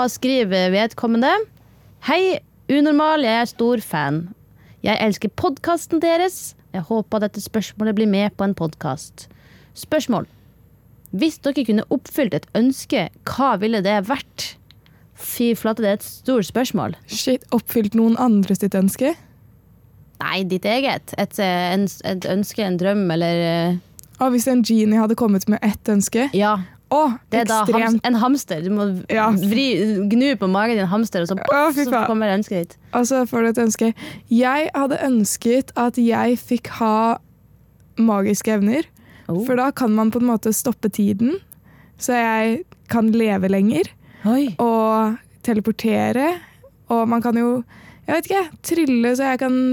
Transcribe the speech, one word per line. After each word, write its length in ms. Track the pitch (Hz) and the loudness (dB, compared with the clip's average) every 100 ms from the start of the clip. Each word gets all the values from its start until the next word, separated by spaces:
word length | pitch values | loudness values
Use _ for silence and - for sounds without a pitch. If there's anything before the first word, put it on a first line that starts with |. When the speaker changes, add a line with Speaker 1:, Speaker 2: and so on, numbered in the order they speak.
| 247 | 0
Speaker 1:
skriver 640 | - 254 262 202 185 185 | -2 0 0 0 0 2
vedkommende: 640 | 196 226 - 240 226 269 403 427 - - - - - | 2 0 -2 0 2 2 2 -2 -12 -20 -20 -20 -8
«Hei, 380 | - 330 381 320 - _ | -2 0 2 -2 -6 _
Unormal, 580 | - 285 294 294 311 311 | -2 2 4 4 2 2
jeg 160 | 233 226 | 2 0
er 80 | 233 | -2
stor 320 | - 233 240 | -2 0 0
fan. 380 | - 156 143 156 170 - - - - - | -2 -4 -2 -2 -6 -14 -20 -20 -20 -8
Jeg 180 | 196 214 | -4 0
elsker 320 | 220 190 208 | 0 -2 -6
podcasten 680 | - 359 269 - 339 - 330 | -4 -4 -2 -2 -4 -2 -2
deres. 540 | 330 330 370 - - - - | 2 2 0 -4 -14 -18 -12
Jeg 80 | 185 | -8
håper 400 | 160 226 - 214 | -4 -4 -2 -2
dette 160 | 208 208 | -4 -6
spørsmålet 540 | - 220 - - 220 | -6 -6 -6 -4 -2
blir 140 | 214 220 | 0 2
med 240 | 196 208 - | 2 0 -2
på 80 | |
en 120 | 196 190 | -2 -2
podcast. 680 | 160 - 147 139 - - - - - - - - | -4 -4 -6 -6 -10 -20 -20 -20 -20 -20 -20 -18
Spørsmål. 500 | - 302 - 185 - - - _ - _ _ - - | -4 -2 -2 -4 -6 -16 -20 _ -20 _ _ -20 -10
Hvis 240 | 185 311 - | -4 -2 -2
dere 240 | 277 285 | -4 -2
kunne 220 | 226 214 - | 0 0 0
oppfylt 420 | 269 - - 269 | -4 -4 -2 -2
et 140 | 143 - 214 | -2 -4 0
ønske, 520 | 254 - - 262 165 - | 0 0 -4 -4 -4 -8
hva 280 | - - 269 196 | -8 -2 0 0
ville 220 | 214 226 | 0 0
det 180 | 190 208 196 | 0 0 -2
vært?» 480 | 269 - - - - - - _ - - | -6 -8 -14 -14 -14 -20 -20 _ -20 -20
Fy 420 | - - - 233 220 | -16 -8 -2 0 0
flate, 240 | 220 220 | -2 -2
det 80 | 208 | -2
er 60 | |
et 100 | 208 | -2
stort 400 | - - - 254 | -6 -8 -2 0
spørsmål. 520 | 175 220 254 185 113 - - | 0 -2 -2 -2 -4 -6 -10
Speaker 2:
Shit, 400 | 214 262 254 - | -6 -2 -2 -2
oppfylt 420 | 233 - 240 208 226 | -4 -2 -2 0 2
noen 220 | 226 226 | 2 2
andre 360 | 254 208 190 190 | 2 2 2 0
sitt 180 | 196 190 | 0 2
ønske? 380 | 190 - 269 339 - - - - - - - - - - | 0 0 -2 -2 -10 -20 -20 -20 -20 -20 -20 -20 -20 -10
Speaker 1:
Nei, 240 | 156 180 | -4 -4
ditt 220 | 185 180 202 | -2 -2 0
eget. 480 | 247 269 - - - | 0 0 -4 -6 -6
Et, 200 | 196 - | -4 -2
eh, 300 | 190 175 180 | -2 0 0
en, 140 | 190 196 - | 0 -2 -4
et 240 | - 185 - | -6 -4 -2
ønske, 340 | 190 202 - 196 | -2 -2 -4 -2
en 100 | 175 | 0
drøm, 280 | 190 208 185 | 0 0 0
eller, 320 | 165 170 170 170 | 0 0 0 0
eh, 320 | 170 170 180 - - - - | 0 0 -2 -6 -20 -14 -2
Speaker 2:
Å, 80 | 262 | 0
hvis 180 | 247 269 | 2 2
en 160 | 247 | 2
genie 340 | 214 226 214 220 | 4 2 4 2
hadde 160 | 214 233 | 2 2
kommet 320 | 226 196 202 | 2 2 0
med 120 | 208 | 0
ett 260 | 208 - - | 0 -2 0
ønske? 440 | 202 196 226 269 | 0 0 0 0
Speaker 1:
Ja. 240 | 190 208 208 180 - - | 2 2 0 -6 -14 -2
Speaker 2:
Å, 80 | 285 302 233 - | 0 2 -2 -4
Speaker 1:
Det 100 | 226 | -2
er 60 | 220 | 0
da 160 | 220 | 0
hams-, 60 | 208 | 2
Speaker 2:
ekstremt. 320 | 226 226 226 | 2 2 2
Speaker 1:
en 100 | 247 233 | 2 2
hamster. 460 | 247 277 - 160 | 2 0 -2 -6
Du 80 | 180 | -2
må 160 | 208 202 180 - | -2 -2 -4 -2
Speaker 2:
Ja. 200 | 220 214 | 0 2
Speaker 1:
vri, 320 | 196 202 262 269 175 214 202 202 | 2 2 2 2 2 0 0 2
gnu 280 | 233 277 233 | 2 2 2
på 120 | 190 | 0
magen 280 | 196 226 220 | 2 2 0
din 80 | 180 | 0
hamster, 360 | 208 226 185 | 0 0 -2
og 60 | 170 | -2
så, 60 | 190 | -2
Speaker 2:
Å, 340 | - 285 311 | 0 2 2
fy 120 | 277 262 | 2 0
Speaker 1:
så 60 | |
Speaker 2:
faen. 140 | 240 220 | 0 0
Speaker 1:
kommer 200 | 220 214 196 | 0 0 0
ønsket 140 | 208 185 170 | -2 -4 -6
ditt. 100 | - - | -10 -6
Speaker 2:
Og 120 | 240 240 | -2 0
så 180 | 262 240 | 0 0
får 160 | 233 | 0
du 60 | 226 | 0
et 200 | 226 226 | 2 0
ønske. 260 | - 226 - 302 - - | 2 0 -2 -10 -12 0
Jeg 400 | 233 254 285 320 285 | 2 2 0 -2 -2
hadde 240 | 269 - | -2 0
ønsket 720 | 269 233 196 - 233 254 262 - | 0 2 0 -2 0 0 0 -2
at 180 | 240 247 | -2 2
jeg 420 | 233 220 226 240 | 2 2 0 0
fikk 300 | - 240 - | -2 -4 -4
ha 500 | - 220 220 226 - _ _ _ - _ _ - - | -4 0 2 2 0 _ _ _ -20 _ _ -10 0
magiske 540 | 226 202 202 202 226 | 2 2 0 0 0
evner, 320 | 214 202 277 - - - - - | 0 2 0 -4 -10 -20 -14 -6
Speaker 1:
Oh. 140 | 170 247 | -2 0
Speaker 2:
for 100 | 247 | 0
da 160 | 269 | 0
kan 200 | - 240 214 | 0 0 2
man 160 | 220 | 2
på 80 | 240 | 2
en 60 | 240 | 0
måte 260 | 226 220 | 0 0
stoppe 360 | 214 254 - 208 | -2 -2 -2 -2
tiden, 480 | - 202 196 233 392 - - - - - - | 0 0 0 0 -2 -8 -20 -20 -20 -20 -8
så 160 | - | -2
jeg 520 | 247 226 220 220 254 - - - | 0 0 0 0 -2 -6 -16 -4
kan 220 | 226 220 | 0 2
leve 380 | 226 220 190 190 | 2 2 2 0
lenger, 360 | 196 208 302 392 - - - 208 | 2 2 2 -2 -8 -20 -4 0
Speaker 1:
Oi. 300 | 262 277 160 | 0 0 0
Speaker 2:
og 580 | 233 226 220 220 220 226 - - | 0 2 2 2 0 -4 -10 -8
teleportere, 960 | - 214 220 214 226 208 214 240 311 349 - - - _ - | -2 -2 -2 -2 0 0 0 0 0 -2 -8 -20 -20 _ -4
og 180 | 233 226 | 0 0
man 120 | 233 | 0
kan 140 | 240 233 | 0 0
jo, 280 | 240 247 - - - - - | 0 -2 -4 -14 -20 -12 -4
jeg 80 | 320 | -2
vet 120 | - | 0
ikke, 200 | 392 330 - | -2 -2 -6
trylle 500 | - 330 285 240 240 254 | -4 0 2 2 2 0
så 140 | 269 | 0
jeg 80 | 254 | 0
kan 160 | 262 254 254 | 0 0 0